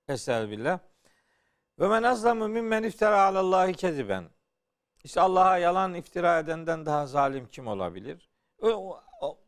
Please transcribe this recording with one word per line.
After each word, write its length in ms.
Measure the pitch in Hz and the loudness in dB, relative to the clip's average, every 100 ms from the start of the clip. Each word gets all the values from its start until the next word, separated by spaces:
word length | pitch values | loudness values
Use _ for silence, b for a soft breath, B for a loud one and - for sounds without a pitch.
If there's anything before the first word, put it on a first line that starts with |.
| - | -10
Estağfirullah. 720 | 135 - 117 107 104 127 180 _ _ _ _ _ _ _ _ _ - | -8 -4 -4 -4 -6 -4 -4 _ _ _ _ _ _ _ _ _ -2
"Ve 80 | 185 | 0
men 160 | 220 | 2
azlamu 440 | 233 247 226 233 214 | 2 2 2 0 -2
mimmen 360 | 220 226 220 | -4 -2 -2
iftara 380 | 220 - 214 208 | -2 0 2 4
alallahi 520 | 196 190 190 185 185 | 4 2 2 2 2
keziben." 560 | 175 185 147 107 95 82 _ _ _ _ _ _ _ | 0 -2 -2 -4 -4 -6 _ _ _ _ _ _ _
İşte 180 | - - | -6 2
Allah'a 360 | 185 185 185 185 | 4 6 4 4
yalan 360 | 175 180 190 | 2 2 0
iftira 460 | 175 - 180 175 170 | -4 -10 -2 2 2
edenden 460 | 160 160 165 160 156 | 0 -6 -4 -6 -2
daha 220 | 147 147 | -2 -2
zalim 400 | 139 139 135 123 | 0 0 -2 -10
kim 200 | - 123 | -14 -8
olabilir? 640 | 101 90 90 110 165 _ _ _ - | -6 -6 -8 -14 -16 _ _ _ -4
O, 60 | 220 | -2
o, 300 | 214 190 160 - - | -2 -6 -14 -18 -10
o, 160 | 143 - | -8 -8